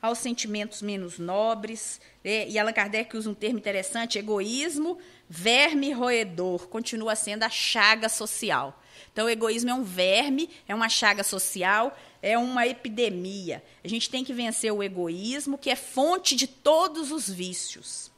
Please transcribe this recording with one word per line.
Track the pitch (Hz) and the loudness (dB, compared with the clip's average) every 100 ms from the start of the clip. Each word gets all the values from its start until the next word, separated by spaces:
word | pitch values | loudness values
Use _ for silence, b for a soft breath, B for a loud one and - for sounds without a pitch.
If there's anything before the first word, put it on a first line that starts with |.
aos | 226 233 | -2 -2
sentimentos | 254 233 226 208 208 - | -4 -4 -4 -4 -6 -8
menos | 208 202 175 175 | -6 -6 -8 -8
nobres, | 170 190 220 220 208 226 - - B B | -4 0 0 0 -4 -8 -10 -10 B B
é, | - 220 202 | -4 -2 -2
e | 214 | 0
Allan | 214 | 0
Kardec | 220 202 220 226 226 | 2 0 0 -4 -6
usa | 220 | -6
um | 202 | -2
termo | 214 220 | -2 -2
interessante: | 208 196 185 233 233 202 | -2 -2 -2 -4 -2 -4
egoísmo, | 208 208 202 247 311 285 320 349 B B B | 0 -2 0 -2 -2 -2 -2 -4 B B B
verme | 160 196 247 294 302 277 | -2 4 6 6 4 0
roedor, | 254 247 240 208 170 185 175 - | 0 0 2 0 -2 -2 -2 -6
continua | 226 233 226 220 214 | -8 -6 -4 -2 -2
sendo | - 208 | -2 -2
a | 226 | -2
chaga | - - 233 208 220 220 | 0 0 6 8 6 2
social. | - 214 - 214 139 135 - B B B | -2 -4 -4 0 0 0 -8 B B B
Então, | - 226 | -2 0
o | |
egoísmo | 220 220 226 240 | 2 2 2 0
é | |
um | 254 | 0
verme, | 214 180 180 202 285 269 330 B B | -2 2 6 6 4 0 -2 B B
é | 208 | 0
uma | 226 | 2
chaga | - 220 202 | 4 4 4
social, | 196 190 - 190 180 208 247 B B B | 0 -2 -2 0 2 4 2 B B B
é | 190 233 | 0 2
uma | 247 254 240 | 2 2 0
epidemia. | 247 247 214 233 180 185 196 175 143 B B | 0 -8 0 0 0 -6 -8 -8 -8 B B
A | 180 | -6
gente | 226 - | -4 -2
tem | 254 | -4
que | 262 | -4
vencer | 247 233 220 226 | -4 -2 -2 -2
o | 208 | 0
egoísmo, | 202 185 175 175 214 277 285 277 | -2 -2 -4 -4 -6 -6 -4 -4
que | 277 | -2
é | 247 | -2
fonte | - 262 294 370 370 247 | -2 0 2 2 2 0
de | 262 | 0
todos | - 285 320 359 320 220 | 2 4 6 4 0 -6
os | 311 202 | -4 -6
vícios. | 185 185 180 - - 117 - - | -6 -6 -6 -10 -10 -12 -14 -14